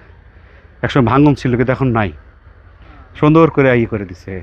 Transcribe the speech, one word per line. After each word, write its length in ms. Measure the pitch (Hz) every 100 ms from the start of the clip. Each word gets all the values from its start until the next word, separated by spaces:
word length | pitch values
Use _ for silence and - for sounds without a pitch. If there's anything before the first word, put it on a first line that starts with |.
| - - - - - - - -
একসময় 240 | 110 143 117
ভাঙন 280 | 131 147
ছিল, 220 | 135 131 120
কিন্তু 160 | 123
এখন 160 | 123 131
নাই, 240 | 113 98 76 - - - - - - - - - -
সুন্দর 340 | 151 160 160
করে 280 | 147 135 123
ইয়ে 80 | 110
করে 180 | 110
দিছে। 280 | 95 92 - 95